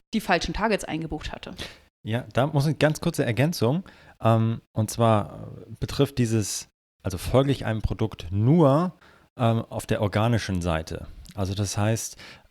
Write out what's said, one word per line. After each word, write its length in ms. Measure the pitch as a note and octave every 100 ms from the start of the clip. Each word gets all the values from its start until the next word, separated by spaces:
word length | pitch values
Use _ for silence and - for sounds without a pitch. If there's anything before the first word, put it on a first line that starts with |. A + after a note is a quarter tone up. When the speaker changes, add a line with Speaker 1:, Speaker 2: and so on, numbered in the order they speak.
| _
Speaker 1:
die 80 | A3
falschen 320 | - F3 -
Targets 300 | D#3+ G#3+ G#3
eingebucht 480 | - D#3+ D#3+ D3+ -
hatte. 240 | - - - - - _ _ -
Speaker 2:
Ja, 200 | A#2 -
da 120 | - C#3
muss 200 | D3 D3
eine 80 | C#3+
ganz 260 | D3+ D#3
kurze 240 | F3 D#3+ B2
Ergänzung. 580 | G#2+ D3 F3 A2 D#3 - - - -
Ähm, 400 | A2+ A2+ A2+ A#2 -
und 200 | - G#2+
zwar, 560 | - A#2 G#2+ - - - - -
äh, 40 | A2+
betrifft 400 | - - C#3+ -
dieses, 480 | A#2 A2+ G2 - - _ _ _
also 160 | G2+ F#2
folge 340 | - B2 C#3
ich 140 | C3+ -
einem 160 | A2
Produkt 460 | - G2 A2 - -
nur, 640 | G2 A2+ E3+ D3 C#3+ F3+ - - _ _ -
ähm, 260 | A#2 A2+ -
auf 200 | A2 -
der 160 | A2
organischen 580 | G#2 G#2 A2+ A2+ - F#2
Seite. 460 | F2 D#2+ D#2+ E2 - - -
Also 220 | - F#2 F#2+
das 200 | G2+ -
heißt, 380 | G#2 A2+ - - - - _